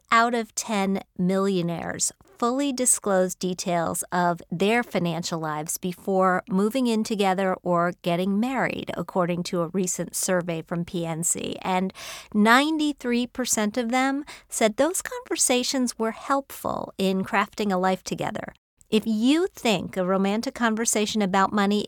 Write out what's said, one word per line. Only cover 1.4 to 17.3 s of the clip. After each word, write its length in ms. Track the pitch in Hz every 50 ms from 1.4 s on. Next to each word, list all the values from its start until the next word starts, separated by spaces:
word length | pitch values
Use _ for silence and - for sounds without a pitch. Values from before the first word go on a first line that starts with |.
| 196 196 196 180 170 170 170 165 - - - - - - - _ _ _ -
fully 360 | - 240 233 247 269 285 285 262
disclose 640 | 247 254 247 - - - 208 196 185 185 185 -
details 680 | - - 185 185 - - 190 175 170 165 180 180 - - -
of 300 | - 180 180 175 170 170 - -
their 320 | 180 165 190 202 226 240 233
financial 560 | - - 190 170 175 160 165 165 - 175 160
lives 380 | 160 156 151 151 151 165 -
before 680 | - - 180 175 - - - 190 185 185 190 180 185 - -
moving 380 | 185 190 202 214 220 269 254
in 140 | 240 226 214
together 540 | 220 - 226 190 202 190 185 185 196 185 185 - -
or 300 | 180 175 170 170 175 180 -
getting 360 | - 180 170 170 185 196 196
married, 540 | 202 226 254 269 240 180 156 - - - - -
according 460 | - 175 - - 190 175 170 180 175 175
to 180 | - - 175
a 80 | 170 156
recent 440 | 170 190 185 185 - - 170 175 -
survey 480 | - - - 185 180 170 175 165 160
from 220 | 160 - 180 170 170
P 220 | - - 170 165
N 180 | 165 165 156 170
C. 320 | - - - - - - -
And 320 | - - 185 185 185 190 - - - - - - - - -
ninety-three 960 | 214 208 226 233 262 285 311 320 302 302 294 277 - - 247 240 233 240
percent 500 | 240 - - 247 - - 226 214 214 208
of 140 | 254 240 226
them 340 | 240 254 262 269 269 285 302 - - - - -
said 260 | - - 233 214 214
those 260 | - 269 320 381 -
conversations 960 | - - 508 494 508 - 359 - - - 262 247 247 - - 269 254 233 -
were 140 | - 220 226
helpful 840 | 226 - - - 277 277 277 - - - - - - - 50 - -
in 260 | - 196 190 190 190 190
crafting 480 | -